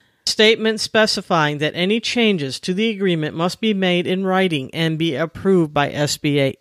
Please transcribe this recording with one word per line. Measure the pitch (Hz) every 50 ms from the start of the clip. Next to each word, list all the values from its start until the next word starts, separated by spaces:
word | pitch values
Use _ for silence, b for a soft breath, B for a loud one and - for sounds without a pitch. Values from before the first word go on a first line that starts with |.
| _ _ _ _ -
Statement | - - - 214 220 226 - 220 220 226 220
specifying | - - - 220 220 214 - 202 - - 185 165 151 147 151
that | 143 151 151 -
any | 165 180 190 214 233
changes | 214 - - 240 233 214 196 165 143 131 123 -
to | - 185 185
the | 190 220 226
agreement | 214 190 202 185 170 160 151 151 -
must | 160 170 185 - -
be | 226 220 208
made | 190 190 180 175 175 175
in | - 180 190 196
writing | 185 185 185 190 180 160 139 131 - -
and | 156 165 160 160
be | 151 165 165 135
approved | 127 170 160 - - - 190 190 175 165 147 151
by | 147 143 -
S | - 143 147 143 -
B | - - 147 143 143
A | 135 135 - -